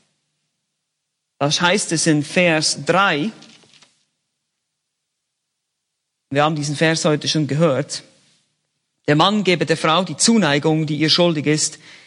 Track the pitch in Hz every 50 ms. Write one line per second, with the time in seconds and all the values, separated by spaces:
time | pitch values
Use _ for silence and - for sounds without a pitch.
0 | _ _ _ _ _ _ _ _ _ _ _ _ _ _ _ _ _ _ _ _
1 | _ _ _ _ _ _ _ _ 143 147 151 - 175 175 185 214 - - 170 156
2 | - 170 151 147 143 - - 190 180 175 160 156 156 - - - 143 165 165 185
3 | 202 196 165 143 165 220 - - - - - - _ _ _ _ - _ _ _
4 | _ _ _ _ _ _ _ _ _ _ _ _ _ _ _ _ _ _ _ _
5 | _ _ _ _ _ _ _ _ _ _ _ _ _ _ _ _ _ _ _ _
6 | _ _ _ _ _ _ 135 143 147 156 165 147 143 151 147 - 165 160 160 160
7 | - 160 151 147 - - - 160 151 135 139 151 170 160 131 131 147 - - -
8 | - _ _ _ _ _ _ _ _ _ _ _ _ _ _ _ _ _ _ _
9 | _ - 147 151 170 196 208 214 185 185 180 160 165 - 160 156 - 165 156 175
10 | 190 170 147 - - - 233 220 185 147 139 147 147 160 156 156 156 147 156 143
11 | 156 156 - - 175 175 165 151 135 147 151 151 - - - - - - - -
12 | -